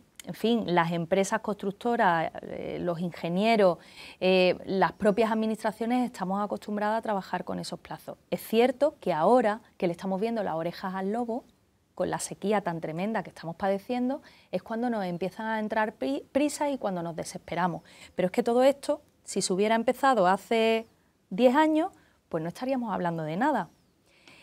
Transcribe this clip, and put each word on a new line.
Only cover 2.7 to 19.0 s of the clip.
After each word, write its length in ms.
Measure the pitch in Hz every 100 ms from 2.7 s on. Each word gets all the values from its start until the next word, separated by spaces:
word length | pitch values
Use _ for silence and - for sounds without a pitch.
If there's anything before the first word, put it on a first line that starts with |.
| 151
los 180 | 175 165
ingenieros, 800 | 175 - 175 180 220 226 190 165 - - - -
eh, 380 | 185 185 180 - -
las 260 | 190 170
propias 400 | - 208 196 220
administraciones 720 | 220 220 214 220 190 226 254
estamos 400 | 247 - 180 196
acostumbradas 540 | 208 214 - 208 208 220
a 40 |
trabajar 420 | 226 196 - 180
con 140 | 185 180
esos 220 | 170 -
plazos. 380 | - 160 - - _
Es 120 | 175
cierto 540 | - 220 247 262 294 302
que 140 | 190
ahora 480 | 156 175 247 214 220 - _
que 80 | 180
le 60 |
estamos 280 | 175 196 190
viendo 220 | 226 233
las 120 | 190
orejas 400 | 160 170 - 190
al 180 | 190 190
lobo, 320 | 233 240 233 - _ _ _ _ -
con 120 | 175
la 100 | 160
sequía 400 | - 170 196 208
tan 200 | 185 165
tremenda 440 | 156 160 202 214
que 60 | 165
estamos 260 | - 160 170
padeciendo, 640 | 196 196 196 247 247 277 - - _
es 100 | 185
cuando 260 | - 226 247
nos 160 | 220
empiezan 420 | 185 170 185 - 220
a 120 | 220
entrar 360 | 214 226 214
pri-, 300 | - 262 277 -
prisas 400 | 269 294 - 294
y 80 | 262
cuando 240 | 208 175
nos 140 | 170 160
desesperamos. 680 | 160 180 - 170 180 160 - - -
Pero 120 | - 180
es 40 |
que 140 | -
todo 180 | 233 240
esto, 400 | 262 277 - 294